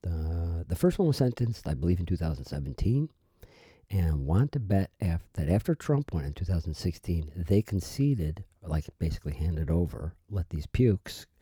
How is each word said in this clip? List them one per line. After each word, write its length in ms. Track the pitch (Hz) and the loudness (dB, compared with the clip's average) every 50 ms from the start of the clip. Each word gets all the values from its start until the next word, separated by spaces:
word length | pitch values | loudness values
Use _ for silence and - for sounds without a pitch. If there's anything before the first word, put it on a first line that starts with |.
| - | -2
The, 600 | 87 85 80 80 80 82 85 85 85 85 82 82 - | -2 -2 -2 -2 -2 -2 -2 -2 -2 -2 -4 -4 -4
the 80 | - | -2
first 220 | - - 180 175 - | 2 2 2 4 4
one 100 | 196 160 | 2 2
was 80 | 139 | 4
sentenced, 500 | - 135 127 120 - 120 117 110 - - - | 4 2 2 2 0 -2 -2 -2 -4 -4 -4
I 60 | 78 | -4
believe, 260 | 64 71 85 90 87 | 0 2 2 2 2
in 60 | 87 | 2
two 100 | 82 92 | -2 -2
thousand 280 | 85 82 80 78 65 67 | -2 0 -2 -2 -4 -6
seventeen, 640 | - - 73 71 69 69 - - 98 117 139 151 156 _ _ _ _ _ _ - _ - - - - - _ _ _ | -8 -6 -6 -6 -6 -4 -2 0 2 2 2 0 -2 _ _ _ _ _ _ -20 _ -20 -20 -20 -20 -20 _ _ _
and 360 | 98 98 87 82 78 73 67 | 0 2 2 2 2 0 0
want 260 | 69 82 98 127 143 - | 2 4 4 4 4 2
to 80 | 147 | -4
bet 300 | 113 95 101 98 98 - _ _ | -2 2 2 2 2 0 _ _
af-, 260 | - 92 82 85 - _ _ | -2 0 0 -2 -4 _ _
that 160 | - 78 71 | -4 2 2
after 260 | 87 107 - - 165 | 2 2 4 2 -2
Trump 380 | - - - 151 143 143 - - | -2 0 0 0 0 0 0 -4
won 120 | 80 69 | -4 -2
in 100 | 69 73 | -4 -4
two 100 | - 87 | -4 -2
thousand 300 | - 92 85 78 80 78 | 0 0 0 0 -2 -6
sixteen, 580 | - - 92 82 - _ - 87 82 78 76 - | -2 -2 -4 -4 -4 _ -2 -2 -2 -2 -4 -6
they 280 | 90 87 80 98 101 107 | -8 0 2 4 2 4
conceded, 800 | - - 98 - - - - 139 143 139 110 82 76 78 - 98 _ _ _ - | 2 -2 -4 -4 -4 -2 0 2 2 2 2 0 -2 -4 -6 -10 _ _ _ -8
like, 220 | 82 78 80 - - - _ | -2 -2 -2 -2 -4 -6 _
basically 340 | 85 80 73 - - 76 73 | -2 -2 -2 -4 -6 -8 -4
handed 380 | - 76 85 82 78 78 - | -2 -2 -2 0 0 0 0
over, 440 | 82 85 87 80 - - - 82 - _ _ _ | 2 2 2 0 -2 -6 -8 -8 -10 _ _ _
let 200 | 104 98 85 - | -4 -4 -4 -4
these 160 | - 78 73 | -4 -6 -6
pukes, 600 | - _ - 127 123 101 95 _ - - - - _ _ _ | -4 _ 4 4 6 4 2 _ -10 -14 -14 -16 _ _ _